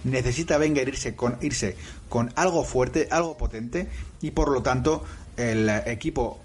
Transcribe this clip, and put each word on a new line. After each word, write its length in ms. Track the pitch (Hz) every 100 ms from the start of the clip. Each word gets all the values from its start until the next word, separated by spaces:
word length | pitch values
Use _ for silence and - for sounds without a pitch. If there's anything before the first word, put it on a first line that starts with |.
necesita 540 | 127 131 123 123 165 151
Wenger 320 | 156 143 131
irse 260 | 131 131 -
con, 220 | 120 123
irse 380 | 147 - 104 - - - -
con 240 | 120 120 -
algo 300 | 180 170 127
fuerte, 420 | 131 123 143 151
algo 280 | 160 165 151
potente, 500 | - 110 120 135 196 - - -
y 100 | 156
por 200 | 156 147
lo 120 | 135
tanto 380 | 135 127 127 156 - - - -
el 320 | 120 110 110
equipo 720 | 107 107 113 160 139 117 -